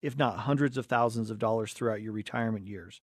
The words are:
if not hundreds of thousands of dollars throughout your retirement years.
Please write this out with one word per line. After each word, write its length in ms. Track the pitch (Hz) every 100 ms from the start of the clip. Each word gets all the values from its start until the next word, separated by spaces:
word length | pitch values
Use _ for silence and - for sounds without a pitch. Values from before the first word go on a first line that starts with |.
if 160 | 143 135
not 240 | 131 95
hundreds 380 | - 143 143 131
of 80 | 117
thousands 420 | 123 117 117 110
of 100 | 110
dollars 360 | 110 113 110
throughout 260 | - 120 107
your 120 | 107
retirement 540 | 107 104 - 113 107 98
years. 360 | 101 87 -